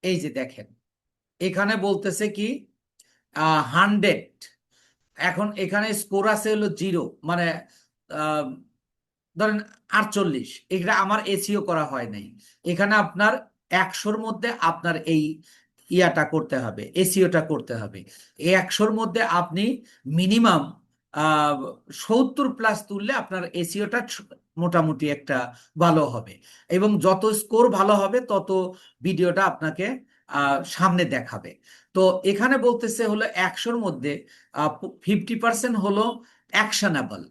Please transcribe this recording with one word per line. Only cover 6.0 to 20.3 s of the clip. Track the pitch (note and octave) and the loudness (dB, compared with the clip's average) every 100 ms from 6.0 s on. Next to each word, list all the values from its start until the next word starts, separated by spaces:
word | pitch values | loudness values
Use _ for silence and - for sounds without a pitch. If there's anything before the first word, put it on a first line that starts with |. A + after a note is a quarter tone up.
স্কোর | - G3 G#3 G#3 | -2 0 2 0
আছে | A3 | 0
হলো | G#3+ G#3 - | 0 -2 -2
জিরো, | F#3+ F3 B2+ - D3+ | -2 -2 -4 -8 -4
মানে, | F3 E3+ E3 - _ _ _ _ D3 | -2 -2 -4 -12 _ _ _ _ -6
আহ, | D3+ D3+ C#3 C3 _ _ _ _ _ _ _ E3 | -2 -2 -4 -10 _ _ _ _ _ _ _ -2
ধরেন | G#3+ G#3 G#3 _ _ G#3 | -2 -2 -6 _ _ 0
আটচল্লিশ, | G#3+ G#3 F3+ C3 - - _ F#3+ | 0 0 0 -2 -8 -16 _ -4
এটা | F3 F#3+ | 0 0
আমার | G3 G#3+ F#3+ | 2 0 0
এসইও | G3 G3 G#3 - | -4 -2 -4 -2
করা | E3 C#3+ | -2 -2
হয় | C3 A2+ G#2 | -6 -8 -10
নাই। | G2+ - - _ E3+ | -14 -20 -20 _ -6
এখানে | E3+ G3+ G#3+ | 0 2 2
আপনার | G3+ F3+ G#3 B3+ - _ _ | 2 2 2 2 -6 _ _
একশোর | F3 F#3 - G#3 G#3+ A3 | 0 0 -2 -4 -4 -6
মধ্যে | G#3 A#3 A#3 E3 | -6 -6 -2 -2
আপনার | E3 E3+ D#3+ - | 0 -4 -4 2
এই | D#3+ D3+ D#3 _ _ _ _ _ F3 | 2 2 -6 _ _ _ _ _ 4
ইয়াটা | F3+ - - | 4 4 0
করতে | D#3 - C3 | 0 -2 -4
হবে, | A#2+ G2+ - E3+ | -4 -8 -6 0
এসইওটা | F#3 G3 F3+ E3+ | 2 4 4 4
করতে | D#3 D3+ - A#2 | 0 -4 -4 -8
হবে। | G2+ G2 G2 - - _ D#3+ | -8 -12 -18 -20 -20 _ 2
এই | F#3 | 2
একশোর | F#3 - G#3+ A3 | 2 0 0 0
মধ্যে | A3+ A3+ A3+ E3+ | -2 -2 0 0
আপনি | E3+ D#3+ A3 - - _ - D#3 | 0 -2 -2 -2 -8 _ -4 0
মিনিমাম, | F#3 | 4